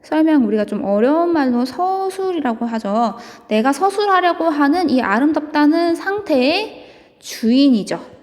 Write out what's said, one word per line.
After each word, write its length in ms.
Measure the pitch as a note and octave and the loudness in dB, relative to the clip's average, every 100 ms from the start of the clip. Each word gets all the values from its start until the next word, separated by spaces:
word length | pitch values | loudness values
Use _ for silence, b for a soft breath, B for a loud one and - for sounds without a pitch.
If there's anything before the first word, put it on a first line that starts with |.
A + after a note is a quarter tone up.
설명, 420 | - D#4 D#4+ D4+ A3 | -2 0 2 4 2
우리가 200 | G#3+ G#3 | 0 -2
좀 180 | G#3 | -4
어려운 480 | G3 G3+ B3 D#4+ F4 | -2 0 2 2 0
말로 340 | E4 C4 A#3+ B3+ | 0 0 0 -2
서술이라고 1000 | - F#4 F#4+ F#4+ F#4+ F#4+ F4 C4 A3+ A#3 | -2 -2 -2 -4 -4 -4 -2 -4 -4 -6
하죠. 520 | A3+ G3+ G#3+ A#3 G3 B B - | -6 -4 -2 -2 -4 B B -2
내가 240 | G#3+ B3+ | 0 0
서술하려고 760 | C#4+ G4 G4 G#4 F#4 F4+ E4+ E4 | 0 -2 0 0 2 2 0 -2
하는 400 | D4 C#4 E4+ F4+ | 0 2 2 2
이 120 | B3+ | 0
아름답다는 960 | G#3 G#3 D4 D#4 D4+ D4 D4 E4 E4+ E4 | 2 2 2 0 -2 2 2 2 0 -2
상태의 1200 | F#4+ G4+ G4+ C#4 B3+ F4+ A4 - - - - _ | -4 -6 0 2 2 0 -4 -12 -20 -20 -20 _
주인이죠. 920 | - - A3+ B3+ C#4+ A#3 - E3+ - - | -16 -4 2 4 4 4 0 -8 -10 -20